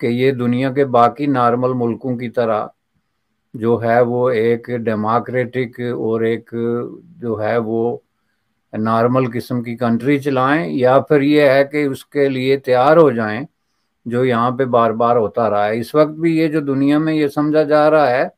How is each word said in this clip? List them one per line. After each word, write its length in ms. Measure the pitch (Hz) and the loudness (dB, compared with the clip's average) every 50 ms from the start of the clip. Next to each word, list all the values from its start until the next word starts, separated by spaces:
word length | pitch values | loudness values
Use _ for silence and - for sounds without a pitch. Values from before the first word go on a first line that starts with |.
कि 60 | 139 | -4
ये 260 | 120 120 120 127 135 | -2 0 2 2 0
दुनिया 380 | 135 120 123 120 120 123 135 135 | 0 0 -2 -2 0 0 -2 -2
के 120 | 127 143 139 | 0 0 0
बाकी 420 | 127 120 120 120 120 120 143 147 | 2 4 4 4 4 2 -2 -2
normal 440 | 143 135 127 123 120 117 123 127 127 | -2 0 2 2 2 2 0 0 -2
मुल्कों 460 | 131 123 120 117 113 101 - 131 123 | 0 0 -2 -2 -4 -4 -6 -6 -6
की 120 | 117 123 113 | -6 -8 -6
तरह 420 | - 123 117 113 110 107 113 - - _ _ _ _ _ _ _ _ _ _ _ _ _ _ _ - | -4 -2 -2 0 -2 -2 -4 -8 -12 _ _ _ _ _ _ _ _ _ _ _ _ _ _ _ -10
जो 200 | 123 107 117 120 | -4 0 0 0
है 260 | 110 117 113 117 123 | 0 2 2 2 2
वो 280 | 123 117 120 123 123 127 | 2 2 0 0 0 0
एक 400 | 123 107 113 117 120 117 117 120 | 0 0 0 0 0 -2 -4 -8
democratic 1120 | 123 120 113 113 110 107 107 110 117 120 117 - 120 127 123 110 113 127 127 113 - - 120 120 123 135 | -8 -6 -4 -4 -4 -2 -2 0 0 -2 -2 -2 -4 -4 -4 -4 -4 -6 -6 -6 -8 -8 -8 -6 -6 -4
और 280 | 127 110 113 113 113 | -4 -4 -2 -2 0
एक 240 | 113 117 113 117 _ 117 117 117 117 117 120 123 123 - - - - - - | -2 -2 -4 -6 _ -8 -6 -4 -4 -4 -4 -6 -8 -12 -18 -20 -20 -18 -12
जो 180 | 117 117 110 | -8 -6 -6
है 220 | 104 107 107 113 120 | -4 -2 -2 -2 -2
वो 440 | 113 107 113 113 113 120 120 - - _ _ _ _ _ _ _ _ _ _ _ _ _ | -2 -2 -2 -2 -2 -2 -4 -6 -12 _ _ _ _ _ _ _ _ _ _ _ _ _
normal 540 | - 110 110 113 113 113 117 123 127 131 131 | -8 -6 -2 0 0 2 2 2 2 0 -2
किस्म 360 | 120 117 120 - - 127 123 | -2 -6 -8 -8 -6 -6 -6
की 140 | 117 120 117 | -6 -8 -6
country 420 | 113 123 117 117 110 117 139 147 139 | -4 -2 -2 -2 0 0 0 0 0
चलाएं, 500 | 135 147 135 127 127 135 147 165 175 160 | -2 -2 -2 0 0 0 0 -2 -2 -4
या 280 | 151 135 127 127 131 139 | -2 0 2 4 4 4
फिर 220 | - - 156 143 | 2 2 2 2
ये 280 | 139 143 147 147 147 135 | 2 2 4 4 4 4
है 140 | 131 139 139 | 4 4 2
कि 220 | 135 147 147 147 | 0 -2 -4 -4
उसके 420 | 139 131 - - _ - 143 139 139 | -4 -4 -8 -12 _ -2 0 0 0
लिए 280 | 131 131 127 131 139 | 0 -2 0 0 0
तैयार 420 | 139 - 127 123 123 127 143 147 170 | 0 0 0 2 2 4 4 6 6
हो 140 | 160 139 | 6 4
जाएं 340 | 117 117 110 107 104 113 143 - _ _ _ _ _ _ _ _ _ _ _ 117 | 4 0 -4 -4 -4 -6 -8 -12 _ _ _ _ _ _ _ _ _ _ _ -6
जो 160 | 117 120 131 | -2 0 0
यहाँ 260 | 131 120 113 117 127 | 0 0 0 0 0
पे 120 | 123 123 135 | 0 -2 -2
बार 280 | 123 123 120 117 110 | 2 2 2 2 2
बार 240 | 110 113 120 120 120 | 2 0 0 2 2
होता 320 | 123 107 101 - 120 117 107 | 2 0 0 0 -2 -2 0
रहा 160 | 104 104 104 | 0 0 0
है। 120 | 107 110 120 | 0 -2 -4
इस 160 | 113 - - | -6 -2 2
वक्त 180 | 151 156 151 | 2 2 2
भी 260 | 156 156 165 165 165 156 | 0 -2 -2 0 0 0
ये 100 | 165 156 | 0 0
जो 120 | 147 160 | -2 -2
दुनिया 380 | 143 143 135 135 139 143 147 151 | -2 -2 -2 0 0 2 2 0
में 140 | 160 160 | 0 0
ये 160 | 156 156 151 139 | 0 0 -2 -2
समझा 340 | - 151 147 151 151 156 156 | -2 -2 -2 0 2 0 2
जा 240 | 143 151 151 151 151 | 2 2 4 4 4
रहा 200 | 151 156 143 127 | 4 4 4 2
है 220 | 120 135 165 202 - | 2 0 -2 -4 -6